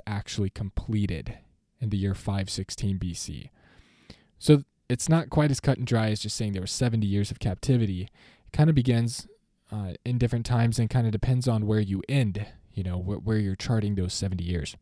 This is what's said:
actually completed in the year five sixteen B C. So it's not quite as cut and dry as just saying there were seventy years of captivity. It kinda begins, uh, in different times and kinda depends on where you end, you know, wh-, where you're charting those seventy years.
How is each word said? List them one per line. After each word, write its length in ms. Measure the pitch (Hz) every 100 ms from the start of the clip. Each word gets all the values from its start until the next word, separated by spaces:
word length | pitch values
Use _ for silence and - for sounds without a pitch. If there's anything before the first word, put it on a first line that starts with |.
| -
actually 420 | 101 - - 98
completed 880 | - 98 - - 107 98 82 - - _ _ _ -
in 100 | 110
the 80 | 101
year 180 | 98 95
five 340 | - 98 95
sixteen 480 | - 95 - 98 95
B 160 | 90
C. 380 | 82 - 69 - _ _ - _ _ _ - _ _
So 240 | - 147 - _ -
it's 180 | 123 -
not 220 | 165 147
quite 220 | 156 151
as 80 | 131
cut 180 | 143 123
and 80 | 123
dry 240 | 117 110
as 100 | 107
just 160 | 104 -
saying 180 | 107
there 80 | 95
were 60 | 92
seventy 400 | - 123 113 104
years 220 | 101 101
of 80 | -
captivity. 640 | 107 92 - 123 104 90
It 480 | 92 _ - _ -
kinda 200 | - 156
begins, 540 | 143 123 117 117 - - - _ _ -
uh, 220 | 104 95 -
in 140 | 120 123
different 280 | 120 117 117
times 340 | 120 117 117
and 100 | 113
kinda 220 | 123 113
depends 360 | 107 - 123 123
on 200 | 110 107
where 120 | 107
you 220 | 98 95 -
end, 360 | 139 110 101 104 - _
you 100 | 101
know, 140 | 90 90
wh-, 280 | 92 92 104
where 120 | 110
you're 180 | 101 95
charting 400 | - 113 104 98
those 180 | 90
seventy 300 | - 98 92
years. 320 | 87 87 - -